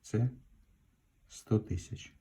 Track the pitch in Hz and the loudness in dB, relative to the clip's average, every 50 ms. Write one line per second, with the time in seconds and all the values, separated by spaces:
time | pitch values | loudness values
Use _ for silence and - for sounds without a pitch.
0 | _ - - 110 120 127 - - - - - - - _ _ _ _ _ _ _ | _ 0 2 2 2 2 0 -4 -18 -20 -20 -20 -20 _ _ _ _ _ _ _
1 | _ _ _ _ _ _ - - - - 110 107 - - 92 87 - - - - | _ _ _ _ _ _ -20 -20 -2 2 2 2 2 2 -2 -2 -2 -6 -10 -10
2 | - - - - | -10 -16 -20 -20